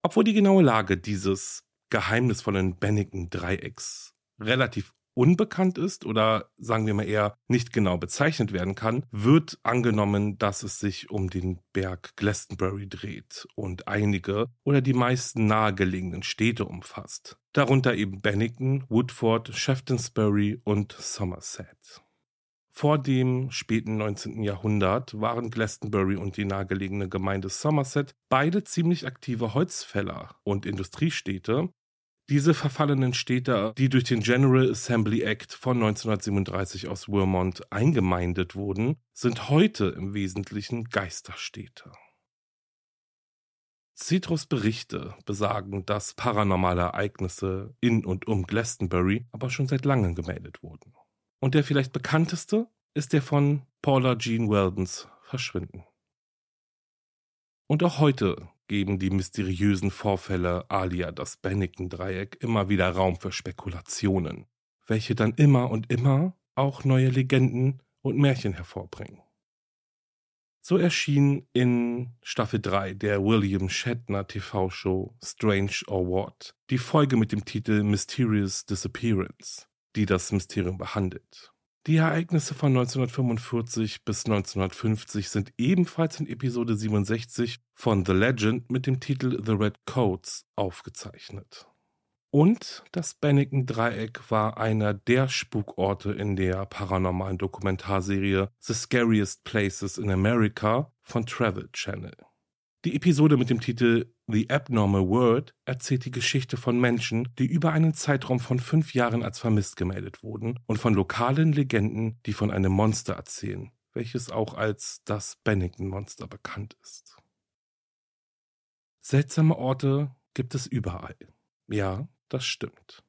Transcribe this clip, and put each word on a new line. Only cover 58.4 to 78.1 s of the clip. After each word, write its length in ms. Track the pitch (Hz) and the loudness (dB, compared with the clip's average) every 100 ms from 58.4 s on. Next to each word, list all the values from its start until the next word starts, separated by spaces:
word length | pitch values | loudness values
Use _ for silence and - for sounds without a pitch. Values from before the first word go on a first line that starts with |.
| 90 _ - | -10 _ -6
geben 320 | 101 98 95 | -2 0 0
die 100 | 95 | 0
mysteriösen 840 | 95 90 - 92 87 101 95 98 | 0 -2 -4 -4 2 2 2 -2
Vorfälle 800 | - 107 95 - 92 87 87 - | -2 -2 -2 -2 -2 0 -2 -2
alia 400 | 98 92 90 85 | -4 -2 -4 -6
das 280 | 85 - - | -6 -10 -6
Bennington-Dreieck 960 | 95 101 92 - 90 87 95 92 101 - | -4 -2 -2 -4 -8 -6 -6 -6 -8 -8
immer 280 | 117 110 95 | 0 0 2
wieder 220 | 98 92 | 2 2
Raum 280 | 90 95 87 | 4 0 0
für 140 | 95 | -6
Spekulationen, 1120 | - - - 98 87 - - 101 95 78 - - _ _ _ - | -8 -10 -10 -10 -10 -8 -2 0 0 -2 -8 -14 _ _ _ -4
welche 280 | 113 110 | -2 -2
dann 180 | 113 117 | 0 2
immer 360 | 117 147 131 123 | 6 6 6 4
und 200 | 110 113 | -4 -2
immer 460 | 123 131 135 185 - _ | 0 2 2 0 -4 _
auch 300 | - 139 135 | -2 -2 0
neue 240 | 135 131 131 | 2 4 4
Legenden 720 | 127 131 135 127 123 131 131 _ _ | 2 2 4 4 2 0 0 _ _
und 160 | 135 117 | -4 4
Märchen 340 | 143 131 107 | 4 4 -2
hervorbringen. 720 | 85 90 95 92 - - - _ _ _ _ _ _ _ _ _ _ _ _ _ _ | -6 -10 -10 -12 -12 -14 -16 _ _ _ _ _ _ _ _ _ _ _ _ _ _
So 160 | - 180 | 0 2
erschien 720 | 175 - - 143 143 139 _ | 4 2 2 4 4 2 _
in 580 | 123 123 120 120 120 123 - | 2 4 4 0 -4 -8 -12
Staffel 380 | - - 110 110 | -6 -4 -2 -2
drei 320 | 98 98 95 | 0 -2 -2
der 320 | 101 104 101 | -2 0 2
William 460 | 98 113 101 95 95 | 4 4 2 0 -2
Shatner 560 | - 123 120 120 101 98 | -4 -4 -6 -4 -6 -4
T-V-Show 880 | 104 - 101 92 - 98 95 101 _ | -10 -6 -2 -2 -2 -2 -2 -4 _
Strange 520 | - - 107 98 98 - - | -12 -2 2 2 0 -4 -4
or 200 | 98 90 | -2 0
What 480 | 92 101 _ - _ - | 0 -2 _ -20 _ -4
die 80 | 131 | -4
Folge 400 | - 156 143 120 | 2 2 4 4
mit 160 | 110 | 2
dem 140 | 107 - | -2 -4
Titel 360 | 110 110 107 | -6 0 2
Mysterious 840 | 104 104 - | 2 0 -2